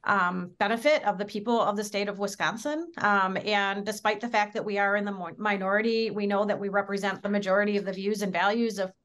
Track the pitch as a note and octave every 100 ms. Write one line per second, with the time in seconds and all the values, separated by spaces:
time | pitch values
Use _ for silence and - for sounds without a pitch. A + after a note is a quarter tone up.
0 | - G3 F3+ F3+ F3+ - G#3 A3+ C#4+ D4+
1 | G#3 F#3+ G#3 G#3+ G#3 A#3 F#3 G#3 G#3 G3+
2 | G3+ F#3+ G3+ G3+ D#3+ A3 D4 D4+ E4+ -
3 | G#3 G3+ F#3+ F#3 G#3 G#3 G3 G3+ G3+ G#3+
4 | G#3+ G#3+ A#3 A3+ G#3 A#3 G#3+ G3+ G3+ G#3
5 | G#3 G3 E3+ - G#3+ G3+ F#3+ G3+ A3+ A3+
6 | A3+ G3+ G3+ G3+ G#3 G3 G3+ G3+ G3 G3
7 | G3 F#3 G3+ G#3 G3 G3 G#3 G3+ F#3+ F#3
8 | G3 G#3 G3+ F3 G3 A3+ A#3 G3 F#3+ _